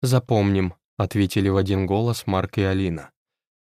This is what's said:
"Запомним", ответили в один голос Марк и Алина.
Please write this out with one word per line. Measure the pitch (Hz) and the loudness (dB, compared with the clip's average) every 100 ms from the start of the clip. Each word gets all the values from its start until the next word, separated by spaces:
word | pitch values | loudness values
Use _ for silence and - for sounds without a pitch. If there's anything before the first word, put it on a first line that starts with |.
"Запомним", | 127 127 - 113 98 98 92 - _ - | 0 0 2 2 2 2 -2 -6 _ -6
ответили | 95 107 95 - 98 | -2 0 0 2 2
в | 95 | 2
один | 95 95 92 | 0 0 0
голос | 98 117 117 - | 0 0 -2 -2
Марк | 95 90 - | -2 -2 -2
и | |
Алина. | 95 95 95 82 - _ _ _ _ _ _ | 0 0 -2 -4 -10 _ _ _ _ _ _